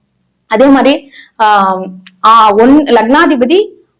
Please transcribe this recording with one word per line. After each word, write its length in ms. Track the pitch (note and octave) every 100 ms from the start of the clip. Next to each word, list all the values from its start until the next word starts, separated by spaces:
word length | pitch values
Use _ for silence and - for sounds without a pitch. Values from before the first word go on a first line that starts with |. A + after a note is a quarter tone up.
| _ _ _ _ _
அதே 160 | A3 C#4 C4+
மாதிரி, 180 | B3 D#4 - - - _
ஆஹ், 400 | G#3+ G#3 F#3+ F#3 F#3+ - - _ G#3+
ஆ-, 220 | A3+ A3 G3+
ஒன்-, 200 | A#3+ D4 C#4+ A#3+
லக்னாதிபதி, 600 | A3+ C#4+ E4 C#4+ A#3+ F4+ G#4 - _ _